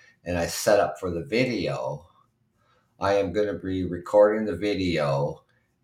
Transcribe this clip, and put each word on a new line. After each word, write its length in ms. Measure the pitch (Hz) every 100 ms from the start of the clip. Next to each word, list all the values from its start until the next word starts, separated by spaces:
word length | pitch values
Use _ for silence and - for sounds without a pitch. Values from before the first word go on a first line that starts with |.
| - _ 85
and 100 | 87
I 80 |
set 340 | 82 - 110 101
up 220 | - -
for 100 | 92
the 140 | 82
video, 840 | - 113 123 104 76 69 65 73 - _ _ _ _ _ _ _ _ _
I 140 | 95
am 180 | 101 92
gonna 220 | 95 104
be 300 | 87 92 92
recording 600 | 90 87 - 104 104 110
the 120 | 107 85
video 840 | 104 95 92 80 71 69 73 - _ _ _ _